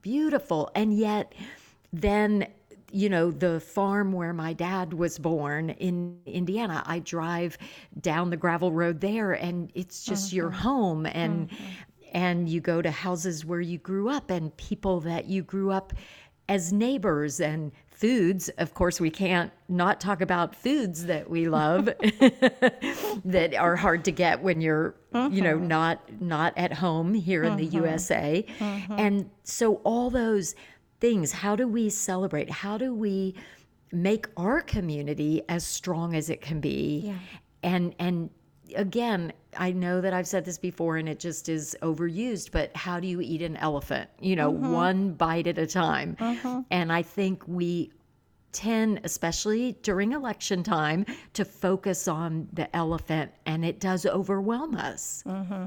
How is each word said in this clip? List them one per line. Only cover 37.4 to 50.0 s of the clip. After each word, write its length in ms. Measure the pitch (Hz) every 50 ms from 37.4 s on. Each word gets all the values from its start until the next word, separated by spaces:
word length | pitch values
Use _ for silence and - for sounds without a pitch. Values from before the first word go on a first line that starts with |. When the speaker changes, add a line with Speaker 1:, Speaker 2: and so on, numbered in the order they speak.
| _ _ _ _
Speaker 1:
And, 320 | - 175 180 180 175 175 165 -
and 320 | 175 180 180 170 165 160 - _ _ _ _ _ _ - -
again, 560 | - 208 190 - 233 240 233 214 180 170 156 - _ _ _ - -
I 140 | 180 180
know 280 | 180 180 180 175 180 185
that 140 | 180 190 185
I've 140 | 180 180 -
said 160 | - 190 175
this 120 | 180 170 -
before 380 | - 180 170 - 170 165 160
and 120 | 160 156 160
it 100 | 151 -
just 300 | - 175 160 - - -
is 280 | 160 156 147 139 - -
overused, 680 | - 165 160 151 170 170 160 185 233 254 226 175 - -
but 220 | - 165 147 - -
how 260 | - - 185 175 175
do 60 | 175
you 140 | 190 180 175
eat 220 | 175 113 165 156
an 140 | 170 165 156
elephant? 520 | - - 156 147 143 - - 139 131 - - _ -
You 160 | - 190 190
know, 160 | 165 151 147
Speaker 2:
Mm-hmm. 200 | - - - 160
Speaker 1:
one 400 | 165 165 175 180 185 190 196 196
bite 340 | 165 139 170 160 165 170 160
at 120 | 170 165 165
a 80 | 160
time. 500 | 156 - 185 170 160 156 135 135 170 156 -
Speaker 2:
Mm-hmm. 420 | 226 226 240 240 - 254 247 247 254 -
Speaker 1:
And 220 | - 180 170 165
I 100 | 165 170
think 400 | 175 - - - 196 190 190 - -
we 460 | - 175 180 175 170 175 175 156 - - _ _ _ _ _ _ _ _ _ _ _
tend, 480 | - - - 214 226 220 220 220 208 -
especially 720 | - 170 - - - 165 165 - - 214 214 226 247 254 196 -
during 300 | - 214 190 185